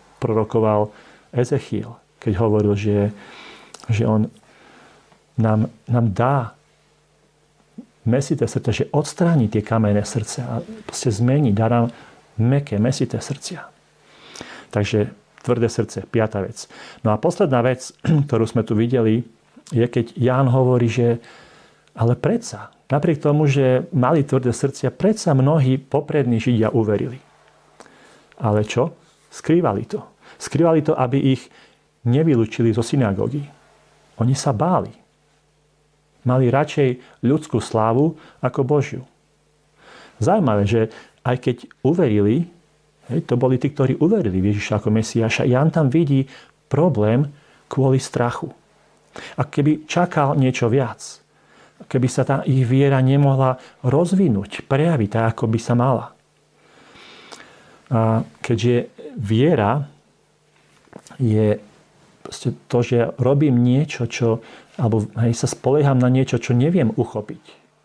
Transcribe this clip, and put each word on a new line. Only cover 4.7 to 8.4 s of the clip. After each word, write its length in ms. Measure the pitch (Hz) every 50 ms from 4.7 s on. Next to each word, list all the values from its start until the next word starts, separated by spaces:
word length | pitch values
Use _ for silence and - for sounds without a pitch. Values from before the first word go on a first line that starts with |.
| - - - - - _ _ _ _ _ _ _ _ -
nám, 320 | 110 107 110 107 110 - - - _
nám 200 | - 120 123 120 110 92
dá 200 | 90 117 131 143 139 117 107 - _ _ _ _ _ _ _ _ _ _ _ _ _ _ _ _ _ _ _ _ _ _ _ _ - - - _ _ _
mäsité 400 | 110 117 139 143 - 170 -